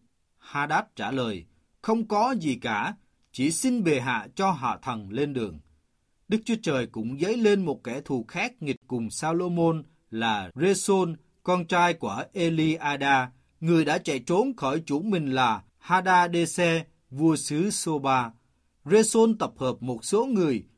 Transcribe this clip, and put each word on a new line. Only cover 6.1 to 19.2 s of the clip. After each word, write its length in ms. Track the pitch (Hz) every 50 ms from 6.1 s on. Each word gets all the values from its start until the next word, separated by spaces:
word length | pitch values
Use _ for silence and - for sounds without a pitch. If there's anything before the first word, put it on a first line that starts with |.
| _ _ _
Đức 100 | - 226 220 -
Chúa 100 | - 226 220 -
Trời 240 | 165 143 127 117
cũng 320 | 113 - 117 110 120 135 139
dấy 180 | 175 202 233
lên 280 | 240 220 208 202 196 180
một 180 | 151 131 - -
kẻ 180 | 120 120 147 -
thù 200 | - 139 123 113
khác 260 | - - 175 214 247 247 -
nghịch 160 | 156 139 120 - _
cùng 220 | - 127 117 113 104
Salomon 760 | - - 156 156 165 170 180 175 170 170 165 165 160 156 151 - _ _ _ -
là 400 | 113 113 113 113 107 101 92 87 -
Rezon, 600 | 127 165 196 196 190 - - 196 190 180 165 160 - _ _ _ _ -
con 220 | 180 180 180 165
trai 280 | - 185 175 175 175 170
của 300 | - 123 104 98 123 156 - -
Eliada, 1000 | 180 170 165 165 160 156 156 160 160 147 143 143 139 139 139 135 131 127 123 - _ _ _ _ -
người 260 | 160 165 170 160 156
đã 120 | 147 -
chạy 220 | - - 165 139 127
trốn 360 | - - 170 196 254 277 233
khỏi 260 | - 220 262 269 165 165
chủ 160 | - 143 151
mình 260 | 196 220 196 165 147
là 360 | 135 131 131 127 117 107 98 - _ _ _
Hadadeser, 1000 | - - 175 185 180 185 185 175 175 170 170 170 165 165 - 180 175 165 165 165 160 - _ _ _ _
vua 260 | 127 139 160 160 156
xứ 340 | 139 - - 147 151 185 214
Soba. 640 | 208 - - 165 156 143 135 135 131 127 120 113 - _ _ _ _ _ _ _ _ _ -
Rezon 520 | 143 196 220 220 - - 220